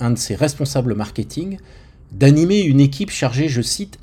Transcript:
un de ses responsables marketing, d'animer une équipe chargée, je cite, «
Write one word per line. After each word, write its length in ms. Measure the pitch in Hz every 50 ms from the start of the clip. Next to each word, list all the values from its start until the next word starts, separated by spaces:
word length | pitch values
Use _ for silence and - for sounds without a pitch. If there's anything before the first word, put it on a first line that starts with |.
un 100 | 123 120
de 60 | 123 123
ses 180 | - - 104
responsables 580 | 95 147 147 143 - 147 139 - 135 123 123 107
marketing, 640 | 104 107 104 - - 107 - - 147 170 196 196 190 - - - - - - - - - -
d'animer 480 | - 95 135 139 147 151 165 180 202 208
une 220 | 190 156 135 139
équipe 300 | 143 139 139 - 202 196
chargée, 360 | - - 147 123 113 131 156 160
je 140 | 131 120
cite, « 360 | 113 - - - 202 196 - -